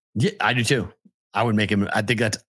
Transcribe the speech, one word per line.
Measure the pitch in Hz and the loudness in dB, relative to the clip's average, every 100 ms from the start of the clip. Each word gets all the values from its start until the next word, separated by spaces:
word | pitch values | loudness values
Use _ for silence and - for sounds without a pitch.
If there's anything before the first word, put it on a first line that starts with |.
| _ 107 | _ -2
Yeah, | 147 - | -2 0
I | 107 | 0
do | 123 | 0
too. | 113 135 95 - _ _ _ | 2 0 -2 -10 _ _ _
I | 101 | -2
would | 113 107 | 0 2
make | 104 | 2
him, | 101 101 | 0 0
I | 107 | -2
think | 104 113 | 0 0
that's | 113 - - | -2 -4 -8